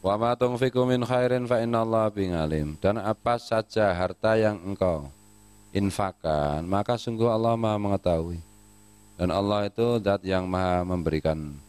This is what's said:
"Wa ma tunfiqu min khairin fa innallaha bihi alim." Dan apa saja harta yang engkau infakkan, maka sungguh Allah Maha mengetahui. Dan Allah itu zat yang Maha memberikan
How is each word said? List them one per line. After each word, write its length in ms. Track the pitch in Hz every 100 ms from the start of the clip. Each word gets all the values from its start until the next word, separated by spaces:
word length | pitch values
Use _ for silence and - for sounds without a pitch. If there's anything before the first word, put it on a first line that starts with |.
"Wa 160 | 92 104
ma 160 | 117 120
tunfiqu 480 | 123 120 127 123
min 160 | 127 127
khairin 480 | 117 127 123 123 120
fa 160 | 120
innallaha 480 | 117 117 113 113 110
bihi 240 | 104 95 85
alim." 400 | 78 78 76 76
Dan 240 | 92 107
apa 400 | 101 110 123 120
saja 560 | - 110 107 110 104 87
harta 400 | 92 95 110 110
yang 240 | 107 104
engkau 480 | 95 98 92 80 71 - - - - - -
infakkan, 920 | 98 101 90 98 - 80 76 73 76 85
maka 320 | 98 104 120
sungguh 260 | - 113 117
Allah 300 | 110 113 117
Maha 240 | 110 107
mengetahui. 580 | 101 98 90 82 85 85 - - - - - - - -
Dan 160 | 90
Allah 340 | 87 101 104 101
itu 320 | - 117 117
zat 160 | 98 98
yang 240 | 95 92 92
Maha 380 | 92 92 90 90
memberikan 680 | 90 80 78 80 78 76 71